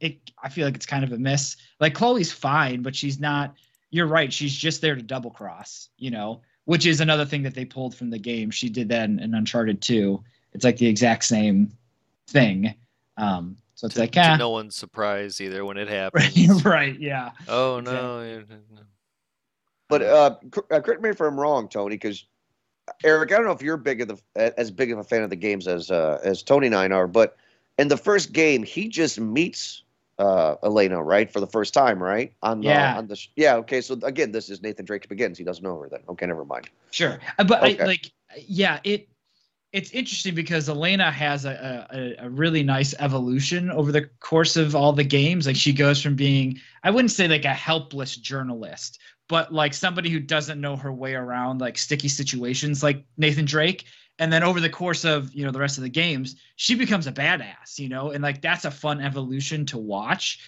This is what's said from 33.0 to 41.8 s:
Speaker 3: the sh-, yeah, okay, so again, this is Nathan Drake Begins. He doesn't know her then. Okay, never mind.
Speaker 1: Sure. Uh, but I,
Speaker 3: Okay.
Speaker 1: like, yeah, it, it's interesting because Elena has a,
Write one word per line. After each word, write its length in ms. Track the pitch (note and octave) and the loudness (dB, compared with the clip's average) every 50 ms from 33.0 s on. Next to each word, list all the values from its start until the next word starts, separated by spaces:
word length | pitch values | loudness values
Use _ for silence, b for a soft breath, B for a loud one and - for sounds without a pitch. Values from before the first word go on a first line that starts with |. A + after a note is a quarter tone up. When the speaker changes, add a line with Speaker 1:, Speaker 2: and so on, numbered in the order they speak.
| A2+ G2+ | -6 -10
Speaker 3:
the 80 | G#2 | -12
sh-, 140 | - - - _ | -14 -14 -8 _
yeah, 220 | D3 D3+ C#3+ B2 A#2 | 2 4 4 4 4
okay, 220 | A2+ - C3+ B2+ | 0 -2 -4 -4
so 180 | A#2 - C3 A#2+ A2+ | -4 -4 -6 -6 -4
again, 280 | C#3 C3+ D3 D3 A2+ | -4 -2 -2 -2 -2
this 180 | G#2 A2+ G2+ - | -2 -6 -8 -8
is 120 | G2 F#2 G2 | -12 -10 -10
Nathan 220 | G#2+ G#2 - F#2+ | -10 -10 -10 -10
Drake 220 | F#2 G#2 G2 - - | -10 -10 -10 -10 -10
Begins. 300 | G2+ G2 A#2+ G2 E2+ F2 | -6 -4 -4 -4 -4 -6
He 60 | F2 | -8
doesn't 200 | F2 F2+ D#2+ F#2 | -8 -8 -8 -8
know 160 | F#2+ F2 D#2 | -8 -8 -8
her 80 | C#2+ C#2 | -10 -12
then. 120 | C#2 - - F2 | -14 -14 -12 -14
Okay, 160 | - - - | -10 -6 -4
never 200 | F2+ E2+ D#2+ C#2+ | -4 -4 -6 -8
mind. 220 | C#2 C2 B1 - - _ _ _ _ | -10 -10 -12 -12 -16 _ _ _ _
Speaker 1:
Sure. 300 | - - E3+ C#3 C#3 C#3 B B B B | -4 -2 -2 -2 -2 -4 B B B B
Uh, 60 | G3+ | 4
but 180 | F#3 A#3 - - | 4 4 4 4
I, 100 | - G#3 | 2 2
Speaker 3:
Okay. 120 | - - | 2 0
Speaker 1:
like, 260 | - F#3 - - - _ _ _ _ - C#3+ C#3+ - | -2 -2 -2 -6 -12 _ _ _ _ -20 -20 -14 -6
yeah, 320 | F#3+ F3+ G3 F3+ D3+ C#3+ - | -2 0 0 0 0 -2 -4
it, 240 | G3 G#3 G#3 - _ _ _ _ _ _ _ _ _ _ _ _ _ | -4 -4 -4 -6 _ _ _ _ _ _ _ _ _ _ _ _ _
it's 200 | - G3 F#3+ - | -8 -8 -8 -6
interesting 420 | - B3+ B3+ - - - - F#3+ E3+ | -6 -6 -6 -6 -6 -6 -6 -4 -4
because 340 | D#3+ D#3+ E3 E3+ D#3+ D3 D3 | -4 -4 -2 -4 -4 -2 -4
Elena 420 | D3+ C#3+ D#3+ F3+ G3 G3 F#3 D#3+ | -4 -2 0 2 2 2 2 2
has 340 | C#3+ C3 D3+ D3 C#3+ C#3+ C3+ | 0 0 -2 -2 -2 -2 -4
a, 720 | C#3 C3+ - B2+ C3+ B2+ A#2+ | -6 -8 -8 -8 -10 -10 -10